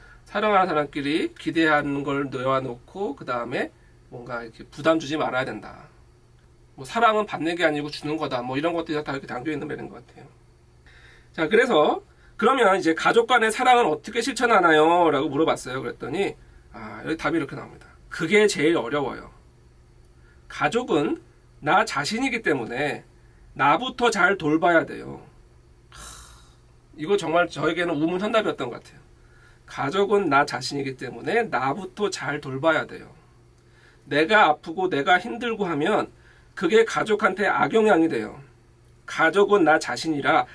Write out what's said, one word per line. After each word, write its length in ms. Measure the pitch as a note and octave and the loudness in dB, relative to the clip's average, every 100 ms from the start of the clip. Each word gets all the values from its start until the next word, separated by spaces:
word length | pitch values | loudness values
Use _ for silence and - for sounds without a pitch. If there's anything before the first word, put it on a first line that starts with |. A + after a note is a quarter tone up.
| - - - | -20 -20 -10
사랑하는 420 | G#3 G#3+ G3+ F3+ | -2 2 2 2
사람끼리 640 | D3+ D3 D3+ C#3 E3 E4+ - | 0 -2 -4 -2 -2 -4 -6
기대하는 680 | E3 D#3+ D#3+ D3 C#3+ C#3 | -4 0 2 2 0 -4
걸 260 | C#3+ C#3 C#3 | -4 -4 -4
놓아놓고 840 | B2+ C3 C3+ C3 A#2+ - F#3 G#3 C#4 | -4 -2 -2 -4 -10 -14 -10 -8 -8
그 100 | - | -8
다음에 460 | A#2+ A#2+ D#3+ D4 _ _ _ _ | -6 -6 -6 -6 _ _ _ _
뭔가 340 | B2+ A#2+ A#2+ | -18 -12 -12
이렇게 200 | A#2 - A2 | -12 -18 -20
부담 340 | - D3+ E3 | -4 0 0
주지 180 | C#3+ D3+ | -2 -4
말아야 280 | B2+ B2+ C3 | -2 -2 -4
된다. 400 | G#2+ - - - _ - _ _ _ _ _ _ - | -8 -14 -20 -20 _ -20 _ _ _ _ _ _ -18
뭐 100 | C3+ | -8
사랑은 400 | A3+ A#3 G#3+ G#3 | 2 4 4 -2
받는 300 | C3+ D#3 E3+ | -4 -4 0
게 100 | E3 | 0
아니고 240 | D3 D3 | 0 -6
주는 260 | - D3+ D#3 | -8 -6 -4
거다. 240 | D3 B2+ | -4 -4
뭐 160 | B2 C3 | -6 -4
이런 160 | E3+ | -2
것들이 280 | E3+ D#3 D3+ | -2 -4 -6
다 80 | D3+ | -6
이렇게 120 | C3+ - | -8 -8
담겨 240 | A#2+ D#3 | -10 -6
있는 160 | D3 D3+ | -8 -8
말인 220 | - - | -10 -12
것 160 | - - | -16 -20
같아요. 200 | - C#3+ _ _ _ _ _ - - - - _ | -20 -20 _ _ _ _ _ -20 -20 -20 -20 _
자, 140 | - D#3 | -6 0
그래서 540 | A3+ B3+ D#3+ E3 F4+ - _ - - | 2 4 4 4 0 -6 _ -18 0
그러면 400 | A3+ C4 G#3 F#3+ | 2 4 4 4
이제 140 | E3 | 2
가족 340 | D#3+ D#3+ A3+ A#3 | 0 2 2 4
간의 240 | B3 A3 | 4 2
사랑은 340 | G#3+ B3+ A#3+ - | 2 4 6 4
어떻게 360 | - - A#3 | 0 -6 -4
실천하나요? 880 | A#3 A#3+ A#3+ G#3+ F3 D#3 D#3+ F3 E3 | -4 0 2 6 6 6 6 6 4
라고 200 | C#3 D3 | 2 0
물어봤어요. 520 | C#3 D3+ A#2+ C3 C3 | 0 0 0 -4 -8
그랬더니 540 | A#2+ - A#2+ E3 G#3+ - - - - | -8 -10 -6 -2 -4 -6 -18 -20 -20
아, 280 | - A2 G2+ C#3 | -18 -16 -10 -8
여기 120 | D#3+ | -4
답이 200 | D3+ E3 | -2 -2
이렇게 180 | C3+ C#3 | -4 -10
나옵니다. 320 | - - - - - | -16 -20 -20 -20 -14
그게 360 | - D#3+ G#3 G#3+ | -6 2 4 4
제일 300 | F#3 D#3 D#3+ | 2 2 2
어려워요. 540 | A#2 D3 C3 - G#2 - - _ - _ - - _ _ - - - | -2 -4 -4 -8 -16 -20 -20 _ -20 _ -20 -20 _ _ -20 -20 -14
가족은 760 | - D3 A3+ C4 E3 D3+ E4 - _ _ - | -4 -2 -2 0 0 0 -4 -10 _ _ -8
나 260 | D3 F#3 A3 | 0 2 2
자신이기 560 | - D3 A3 C4+ A3+ | -4 -4 -4 -4 -2
때문에 640 | F3 C#3 A2 A#2+ D3+ - - _ - - - | -2 -2 -4 -4 -4 -6 -12 _ -20 -20 -12
나부터 560 | - C#3 D#3+ B3+ - A#3+ | 0 2 2 -2 -2 0
잘 280 | G3 F3+ G3 | 2 2 2
돌봐야 480 | D#3 D#3+ F3 E3 C#3 | 0 2 4 4 2
돼요. 360 | - C3+ C3+ - - - _ _ _ _ | -8 -14 -16 -18 -20 -20 _ _ _ _
하, 100 | - - - - - - _ _ _ _ - | -20 -20 -20 -20 -20 -20 _ _ _ _ -10
이거 200 | D#3 G3+ | -2 -2
정말 300 | D#3+ E3 F3 | 2 2 0
저에게는 440 | - D#3 E3+ F3 D3 | -2 -2 -2 -2 0
우문현답이었던 720 | E3 F3+ G#3+ A3 F#3 - B2 | -2 -2 0 0 0 -4 -8
것 120 | G#2+ | -10
같아요. 160 | - - - _ _ _ - - - | -16 -20 -20 _ _ _ -20 -20 -14
가족은 640 | - F3+ F#3+ G3+ G3+ F3+ | -6 -2 0 2 2 4
나 160 | C#3 D3 | 2 2
자신이기 520 | - C3 C#3+ C3+ B2+ | -2 -6 -6 -8 -8
때문에 460 | B2+ A#2+ C3 G#3 | -12 -10 -2 -2
나부터 640 | - B2 C3+ G3+ F#3 - G3+ | 0 -2 -2 -4 -8 -6 -4
잘 320 | - C#3 D3 | -4 -8 -8
돌봐야 460 | D3 C3 D#3+ D3+ A#2 | -8 -2 0 0 -2
돼요. 240 | F2 E2 - _ _ _ _ _ _ _ _ - | -12 -18 -20 _ _ _ _ _ _ _ _ -4
내가 400 | C#3+ E3 G#3+ F3 | 0 4 4 4
아프고 440 | D3+ E3+ E3 F#3 | 2 -4 -4 -2
내가 300 | C#3 D#3+ F3+ | 0 2 2
힘들고 460 | A3+ A3+ A#3+ G#3+ F#3 | 0 -6 -6 -4 -4
하면 460 | D3 E3+ G#3 A#2 - _ _ _ - | -2 0 0 -2 -10 _ _ _ -4
그게 300 | F3 A3 A3+ | 2 4 4
가족한테 600 | D3+ D3+ G#3 G#3 F#3 F#3 | 0 -2 0 0 0 0
악영향이 640 | - C#3+ A3 G#3+ F3 E3 | 0 2 4 4 4 2
돼요. 320 | B2+ G#2+ - - _ _ _ _ _ - | 0 -6 -12 -20 _ _ _ _ _ -8
가족은 580 | - D#3+ F3 G3+ G3+ | 0 2 4 4 4
나 140 | D3+ D#3 | 4 2
자신이라 680 | - - E3 D3 C3+ D#3 - | 0 -6 -4 -2 2 2 0